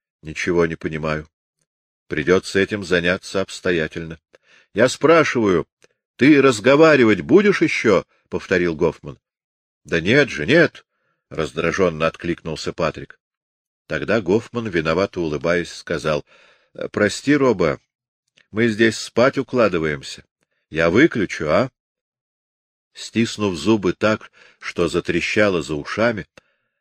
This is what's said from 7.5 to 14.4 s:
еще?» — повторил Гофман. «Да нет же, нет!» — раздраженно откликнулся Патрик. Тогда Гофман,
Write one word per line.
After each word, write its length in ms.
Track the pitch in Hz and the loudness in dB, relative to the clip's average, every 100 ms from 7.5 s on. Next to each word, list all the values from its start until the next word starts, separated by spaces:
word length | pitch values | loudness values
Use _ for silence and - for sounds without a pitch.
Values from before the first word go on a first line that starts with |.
| - | 2
еще?» — 420 | 160 - 117 87 - _ _ | 0 0 2 2 0 _ _
повторил 460 | 90 - 92 87 | -8 -2 0 0
Гофман. 440 | 76 82 - 73 65 _ _ _ _ _ _ | 0 -2 -2 -14 -20 _ _ _ _ _ _
«Да 160 | - 85 | -4 -4
нет 280 | 85 139 131 | 2 2 2
же, 180 | - 78 | -2 2
нет!» — 380 | 165 151 - _ _ _ _ _ | 4 4 0 _ _ _ _ _
раздраженно 760 | 71 76 76 82 78 90 78 78 | -8 -6 -4 -2 0 0 0 -4
откликнулся 640 | - 87 82 85 76 - | -4 -6 -6 -8 -10 -8
Патрик. 460 | 78 80 71 69 - _ _ _ _ _ _ - | -4 -4 -6 -14 -20 _ _ _ _ _ _ -10
Тогда 340 | 78 71 110 | -8 -2 -2
Гофман, 480 | 85 107 | 0 -2